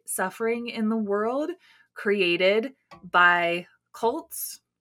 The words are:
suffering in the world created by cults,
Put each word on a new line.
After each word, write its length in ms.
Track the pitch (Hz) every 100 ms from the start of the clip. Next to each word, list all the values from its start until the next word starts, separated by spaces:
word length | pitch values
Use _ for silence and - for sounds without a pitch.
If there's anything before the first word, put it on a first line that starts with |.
| -
suffering 640 | - 185 - 226 233 233
in 200 | - 214
the 80 | 226
world 540 | 208 202 220 262 320 349 _ _ _
created 800 | - 214 202 175 170 185 208 262 - _ -
by 640 | 180 180 175 175 170 175 175 _ _
cults, 680 | - 226 302 - - - - _ _